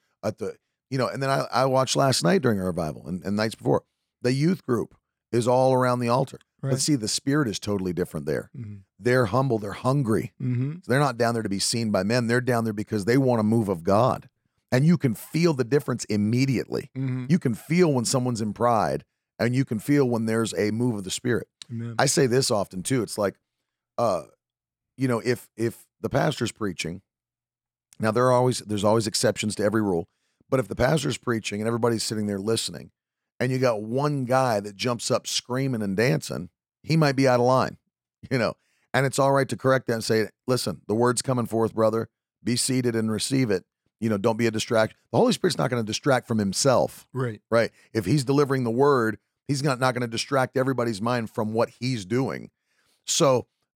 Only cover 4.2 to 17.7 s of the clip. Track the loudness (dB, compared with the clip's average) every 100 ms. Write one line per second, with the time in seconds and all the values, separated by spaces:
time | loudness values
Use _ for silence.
4.2 | -4 0 0 -2 -2 -4 -4 _ _ _
5.2 | _ -2 2 2 4 4 2 0 0 0
6.2 | -2 -8 _ _ -2 -2 0 0 -2 -4
7.2 | -2 0 0 -4 -4 -2 -2 -4 -4 -6
8.2 | -4 -4 -6 -12 -14 -16 -20 -4 2 2
9.2 | 2 0 0 -2 -4 -4 -2 0 0 0
10.2 | -2 -6 -4 -4 -4 -6 -2 0 0 0
11.2 | 0 0 -2 -4 -2 -2 0 0 2 0
12.2 | 2 0 2 0 0 -4 -4 -2 2 2
13.2 | 2 2 2 2 0 -2 2 4 4 0
14.2 | -8 _ _ _ _ 2 4 4 2 -2
15.2 | -6 0 2 2 0 0 0 -4 -2 0
16.2 | 2 2 2 0 -2 -6 -6 -6 -6 -4
17.2 | 0 0 0 -4 0